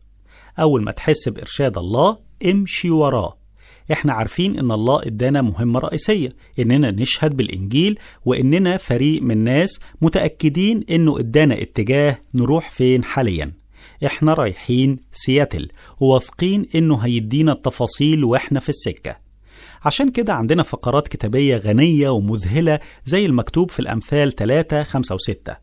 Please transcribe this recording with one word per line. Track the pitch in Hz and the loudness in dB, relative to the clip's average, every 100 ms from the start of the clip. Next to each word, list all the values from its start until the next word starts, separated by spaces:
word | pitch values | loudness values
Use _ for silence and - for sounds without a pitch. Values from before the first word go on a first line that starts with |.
| _ _ _ - - - | _ _ _ -20 -18 -2
أول | 160 135 | 0 2
ما | 107 | -2
تحس | - - 147 - | -4 -2 -2 -2
بإرشاد | 104 - - 135 98 | -8 -12 -4 -2 -2
الله، | 87 113 175 214 - - 185 | -4 0 0 0 -12 -6 0
امشي | 196 190 - 180 | 0 -2 -4 0
وراه. | 160 147 131 87 - - _ - - - | 2 2 0 -4 -10 -20 _ -20 -20 -6
إحنا | 156 147 | -2 0
عارفين | 113 110 - 185 - | -2 -4 -2 -2 0
إن | 127 | -2
الله | 110 113 147 | 0 2 0
إدانا | 120 107 123 143 | 0 -2 0 2
مهمة | 127 87 120 120 | 0 0 0 0
رئيسية، | 156 160 - 214 131 - - - | -2 -4 -2 0 -2 -8 -14 -2
إننا | 117 131 139 | 2 4 2
نشهد | 98 123 - 156 139 | 0 -2 0 -2 0
بالإنجيل، | 117 90 98 123 190 214 - - - | -4 -4 -2 0 2 0 -8 -8 -2
وإننا | 127 127 160 185 185 | 2 2 4 2 0
فريق | - 120 139 156 | -2 0 2 0
من | 127 110 | 0 0
ناس | 110 135 190 - - - | 2 2 0 -4 -16 0
متأكدين | 160 185 160 - 156 147 196 220 - | 0 2 -2 0 -2 2 0 0 0
إنه | 165 160 139 | 2 2 2
إدانا | 117 131 151 117 | 0 2 4 2
اتجاه | - - 107 135 147 131 _ | -4 -4 0 2 2 -2 _
نروح | 127 123 160 160 | -2 2 0 -2
فين | - 127 127 | 0 2 2
حاليًا. | 120 - 120 87 73 82 _ - - - 143 | 0 -2 -2 -2 -6 -12 _ -20 -20 -6 -6
إحنا | - 156 | 0 0
رايحين | 156 131 113 - 123 135 135 - | 2 0 -4 -2 2 2 0 -8
سياتل، | - - 131 143 82 67 - - - | -8 0 2 2 -4 -10 -14 -20 0
وواثقين | 135 131 - - 180 196 - 165 | 4 4 2 -4 0 0 0 0
إنه | 160 139 | 2 2
هيدينا | 120 117 107 135 156 | 0 -2 -2 2 2
التفاصيل | 135 143 - 120 - 147 156 | 2 -4 -2 -4 0 0 2
وإحنا | 131 127 - 139 | 2 0 0 -4
في | - | -2
السكة. | 143 - - - - - _ _ - - - 147 | -6 -6 -8 -12 -14 -20 _ _ -20 -20 -6 -4
عشان | - 277 | 0 0
كده | 247 220 | 0 -2
عندنا | 165 113 160 | -2 0 0
فقرات | - - - 120 - | 0 -4 0 0 -2
كتابية | - 107 123 143 120 | -6 -2 0 2 0
غنية | 101 107 160 156 143 | 2 2 4 4 2
ومذهلة | 123 101 110 92 123 170 151 - - - | 0 0 -2 -2 0 0 -2 -4 -16 -4
زي | 175 202 | 0 2
المكتوب | 127 - - 180 | 0 0 0 -2
في | - | -2
الأمثال | 131 110 - 143 143 | -4 -6 -2 0 0
تلاتة، | - 107 143 160 151 | 0 0 0 0 -2
خمسة | 147 135 123 95 | -2 -4 -4 -4
وستة. | - 101 - - | -6 -8 -10 -16